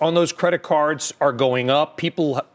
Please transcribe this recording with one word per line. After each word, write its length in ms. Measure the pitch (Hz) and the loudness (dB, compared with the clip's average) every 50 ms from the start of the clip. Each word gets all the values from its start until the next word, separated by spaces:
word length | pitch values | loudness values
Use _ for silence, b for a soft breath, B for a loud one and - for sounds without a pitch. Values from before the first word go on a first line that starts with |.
on 140 | 151 165 170 | 0 0 2
those 180 | 175 170 - | 2 2 0
credit 280 | - - - 175 175 160 | -2 -2 0 0 0 0
cards 540 | - - 165 151 151 151 156 139 - - - - | -2 0 0 0 2 0 -2 -4 -6 -8 -4 0
are 120 | 147 143 | 0 0
going 380 | 123 117 135 127 123 127 123 127 | 2 2 0 0 0 0 0 2
up. 260 | 139 147 156 - - | 2 2 0 -2 -4
People 460 | - 165 165 - - 160 147 127 131 - _ | -6 -6 -6 -2 -2 -2 -2 -2 -4 -6 _